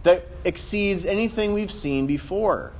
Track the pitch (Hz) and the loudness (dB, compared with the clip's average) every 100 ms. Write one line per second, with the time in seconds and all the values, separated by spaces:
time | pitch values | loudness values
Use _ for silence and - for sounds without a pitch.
0 | 175 220 - - 185 175 - 208 202 185 | 6 4 2 -6 -4 -2 -2 0 0 0
1 | 165 202 226 220 208 208 208 - 143 135 | 0 0 0 0 0 0 -2 -4 -2 0
2 | 135 147 - 196 214 120 62 | 0 -2 -2 0 0 0 -4